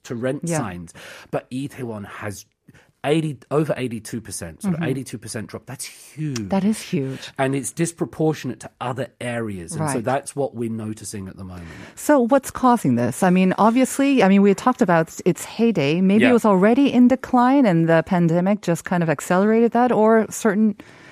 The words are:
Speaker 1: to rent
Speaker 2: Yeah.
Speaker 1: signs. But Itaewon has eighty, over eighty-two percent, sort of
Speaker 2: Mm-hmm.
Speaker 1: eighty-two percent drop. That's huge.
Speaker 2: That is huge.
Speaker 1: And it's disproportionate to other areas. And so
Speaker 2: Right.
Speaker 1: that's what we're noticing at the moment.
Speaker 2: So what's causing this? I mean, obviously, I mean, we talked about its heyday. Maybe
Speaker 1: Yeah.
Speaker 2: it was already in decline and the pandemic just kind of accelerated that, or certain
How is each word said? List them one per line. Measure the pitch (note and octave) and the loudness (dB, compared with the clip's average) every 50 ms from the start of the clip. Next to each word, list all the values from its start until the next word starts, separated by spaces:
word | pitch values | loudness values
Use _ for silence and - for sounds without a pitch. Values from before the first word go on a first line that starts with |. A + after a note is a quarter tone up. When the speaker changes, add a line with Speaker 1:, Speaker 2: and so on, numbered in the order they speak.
| - | -14
Speaker 1:
to | - C3 | -12 -8
rent | A2+ A#2+ B2+ C3+ C#3+ - | -6 -4 -4 -4 -6 -6
Speaker 2:
Yeah. | E3 E3 D3+ | -4 -4 -4
Speaker 1:
signs. | B2+ G2 F2+ F2 E2+ E2+ - - - - - - - - | -4 -6 -8 -12 -14 -16 -18 -20 -20 -20 -20 -20 -12 -8
But | - C3+ - - | -8 -8 -8 -8
Itaewon | B2 C3 C#3 C3+ - - B2+ A#2 A2 G#2 G2+ F#2+ - - | -10 -8 -8 -10 -10 -10 -10 -10 -10 -10 -12 -14 -14 -12
has | A2 G#2 G2 - - _ _ _ _ - - _ _ _ _ _ - | -10 -10 -12 -12 -16 _ _ _ _ -20 -20 _ _ _ _ _ -2
eighty, | C#3 D3+ E3 D#3 D#3 C3+ - - - | 0 0 0 0 -4 -6 -10 -8 -4
over | C#3 D3+ D#3+ C#3 D3 | -2 0 0 0 -2
eighty-two | - B2+ A#2+ A#2 A2 A2 - - A2+ | -4 -6 -6 -8 -10 -10 -10 -10 -10
percent, | G#2 - F#2 - F#2+ E2+ D#2+ - | -10 -12 -12 -12 -12 -14 -12 -6
sort | - G3 E3 | -4 -4 -2
of | D#3 | -2
Speaker 2:
Mm-hmm. | E3 D3+ | -2 -4
Speaker 1:
eighty-two | - C3+ B2+ - - | -4 -4 -8 -10 -12
percent | G#2+ - G#2 - A2+ G2 - | -14 -12 -12 -12 -12 -12 -12
drop. | - G#2 - | -14 -16 -16
That's | - B2+ - - | -16 -16 -14 -14
huge. | - - - - - - C#3 D#3 D3+ C3 A#2 G#2 F#2 | -16 -16 -20 -20 -18 -12 -8 -8 -6 -6 -6 -6 -4
Speaker 2:
That | G3 G3 F#3 | -2 0 0
is | G#3+ A3 - | 0 -2 -2
huge. | - - - D3+ C3+ C3+ C3+ B2+ - - - | -6 -6 -4 -4 -4 -6 -8 -10 -14 -10 -6
Speaker 1:
And | - C3+ C3+ C3+ | -4 -2 -2 -2
it's | C#3 B2 - | -4 -6 -6
disproportionate | - - E3+ D#3+ - - F3 B2+ - - D#3 D#3 D3+ - - C3 - - | -4 -4 -4 -4 -4 -6 -8 -6 -4 -2 0 0 0 -2 -6 -10 -10 -12
to | - - _ - | -14 -18 _ -10
other | B2 B2 B2+ A#2 C3 - _ - | -8 -8 -6 -8 -8 -10 _ -10
areas. | A#2+ B2 A#2+ A#2 A2+ A2 G2 F2+ E2+ E2 E3 | -8 -8 -6 -6 -6 -6 -8 -10 -10 -10 -8
And | D3+ D#3 D3 | -6 -4 -2
so | C3+ B2+ | -2 -2
Speaker 2:
Right. | G#2+ | -2
Speaker 1:
that's | B2 B2+ C#3 - - - | -2 -2 -4 -4 -6 -6
what | C#3+ C3+ - - | -6 -6 -4 -4
we're | A#2 A#2+ A2+ A2+ | -6 -6 -6 -6
noticing | A2 A2 G#2+ G#2+ G#2+ G2+ - - G2+ F#2+ | -6 -8 -8 -10 -10 -12 -12 -12 -10 -12
at | F#2+ - | -12 -14
the | - F#2+ | -14 -14
moment. | F#2 F2+ F2+ E2+ E2 - - - - - | -14 -14 -14 -16 -16 -16 -18 -18 -18 -18
Speaker 2:
So | - - - D4+ C4+ A#3+ | -4 2 4 4 4 4
what's | A3 C4+ C4+ - - | 4 2 2 0 -2
causing | - - - B3+ A#3+ - - C4+ - | -4 0 2 2 2 2 2 2 2
this? | A#2+ A#2+ - - - | 2 0 -2 -2 0
I | G3 F#3 | 2 2
mean, | F3+ F#3 F#3 F#3 - | 4 4 4 2 2
obviously, | - G3+ A3+ A3+ C4 C4 - - - C#4 C#4 C#4 B3+ | 2 2 4 4 4 2 2 0 0 0 2 4 4
I | F#3+ F#3+ | 4 6
mean, | G3 G3 | 6 6
we | G3 G3+ G3 | 6 4 4
talked | - - - B3+ - | 2 2 0 0 2
about | G3+ F3+ E3+ E3 D#3+ - - - - | 2 2 2 2 2 0 -6 -4 -2
its | - E3 - - | 0 0 -2 -4
heyday. | - - - A#3 A#3 G3+ E3+ C#3 C#3 D#3+ F3 | -10 -4 0 0 2 2 2 0 0 2 2
Maybe | F#3+ F#3 G3+ A3 - | 2 4 4 4 6
Speaker 1:
Yeah. | B3+ B3 | 4 4
Speaker 2:
it | |
was | A3+ - | 4 4
already | G#3+ G3 F3+ F#3+ A3 A#3 C#4 C#4+ B3+ - | 4 4 4 4 4 4 4 2 4 4
in | B3 B3 | 6 6
decline | B3 C4 B3+ - - - B3 A#3+ B3+ C4+ D4 C4 | 6 4 2 -2 0 2 2 4 4 4 4 4
and | G#3 E3+ E3 E3 E3 | 4 4 4 4 4
the | E3 D#3+ D#3+ | 4 2 2
pandemic | - F#3+ F3 F3 D#3+ D#3+ F3 F3+ G3 G#3 G3+ | 2 2 2 2 2 2 2 2 0 0 0
just | - F3+ E3 - - | -2 -2 -2 -2 -2
kind | - F#3 F3 | -2 -2 0
of | E3+ D#3+ | 0 0
accelerated | D3+ - - - F3+ F#3 G3+ G#3+ A3 A3+ A#3 A3+ - | -2 -2 -2 -2 0 2 2 2 2 2 2 2 2
that, | A#3 B3 B3 | 2 2 2
or | A3 G#3 G#3+ A3 A3+ A3 G#3 - | 2 2 4 4 4 4 2 0
certain | - - - A3+ F#3 G#3+ A3 G#3+ F#3+ - - - - - - - | -4 -4 -2 0 2 2 2 0 0 -4 -10 -20 -20 -20 -20 -20